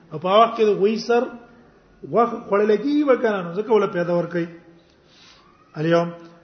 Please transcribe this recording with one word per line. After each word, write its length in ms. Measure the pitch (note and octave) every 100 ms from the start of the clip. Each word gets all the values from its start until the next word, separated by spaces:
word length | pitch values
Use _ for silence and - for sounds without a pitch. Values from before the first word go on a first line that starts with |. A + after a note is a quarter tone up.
| -
او 80 | D#3
په 100 | F3+ G#3
وخت 140 | A3+ A#3
کې 60 | G#3+
د 60 | F3+
غوی 180 | G3+ A3
سر 260 | - A#3+ B3 - - - _ _ _ _ C3+
وخت 240 | F3+ A#3 A3+ -
خوړل 240 | G3+ G#3+ G#3
کېږي 200 | C#4+ D4 D4
به 100 | A#3
کنه، 260 | A3+ G3+
نو 120 | F3
ځکه 160 | F3 G#3+
ولا 160 | G#3+ G3
پیدا 260 | F3 E3+ F3
ور 120 | E3
کوي. 140 | E3+ E3+ - - - _ _ _ _ - - _ _ _ D3+
الیوم 340 | D#3+ E3+ E3+ - - -